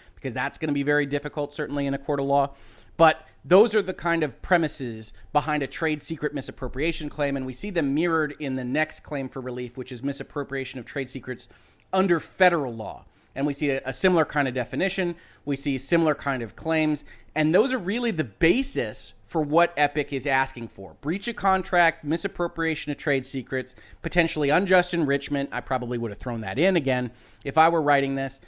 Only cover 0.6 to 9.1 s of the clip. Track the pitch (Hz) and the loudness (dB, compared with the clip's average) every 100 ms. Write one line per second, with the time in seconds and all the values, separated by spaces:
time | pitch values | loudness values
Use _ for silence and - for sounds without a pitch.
0.6 | 160 143 139 147 143 143 147 151 147 - | -2 0 2 2 2 -2 -4 -6 -6 -6
1.6 | 147 143 139 135 143 143 139 139 139 - | -4 -2 -2 -2 -2 -2 2 2 2 -2
2.6 | - - - - 165 - - _ 135 185 | -20 -20 -6 4 6 4 -4 _ 4 6
3.6 | 233 214 180 - 170 165 147 - - 175 | 6 4 0 -2 0 0 0 -4 2 2
4.6 | 156 - 123 110 110 - - 147 135 151 | 2 -4 -8 -8 -12 -14 -2 0 0 0
5.6 | 135 - 160 151 - 160 151 147 - - | -2 -2 -2 -2 -4 -4 -4 -4 -8 -6
6.6 | - 127 165 160 151 147 143 139 131 123 | -6 -2 -2 -2 -4 -2 -2 -2 -4 -6
7.6 | 208 170 139 143 175 160 151 - 143 131 | -4 0 0 2 2 2 0 -4 -4 -4
8.6 | 123 143 156 - - | -2 -2 -2 -6 -8